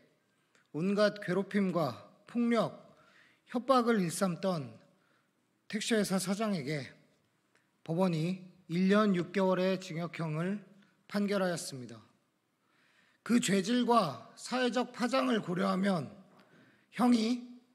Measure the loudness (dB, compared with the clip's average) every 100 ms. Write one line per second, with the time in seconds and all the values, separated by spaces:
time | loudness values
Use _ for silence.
0 | _ _ _ _ _ _ _ -4 0 2
1 | 2 2 -2 -2 0 0 2 0 -2 -4
2 | -14 -20 -8 -2 0 2 0 -4 -18 -20
3 | _ -20 _ _ _ -4 2 4 4 2
4 | 0 0 -2 0 -2 -2 -6 -14 _ _
5 | _ _ _ _ _ _ -10 -8 0 0
6 | 2 0 0 -2 -2 -2 -4 -6 -8 -16
7 | _ _ _ _ _ _ _ _ -4 0
8 | 2 2 -2 -4 -10 -20 -4 2 4 6
9 | 6 2 0 0 2 2 0 -2 -4 -8
10 | -6 -6 -4 -2 -4 -6 -10 -20 _ _
11 | -6 -2 0 0 0 -2 -8 -12 -14 -18
12 | -20 _ _ _ _ _ _ _ _ _
13 | _ _ 0 2 2 0 2 0 4 4
14 | 2 -4 -14 -16 -6 -2 0 0 -4 -4
15 | -2 0 0 0 -2 -2 -2 0 0 0
16 | -4 -12 -20 -20 _ -20 -20 _ _ 0
17 | 4 4 2 -2 -6 -20 _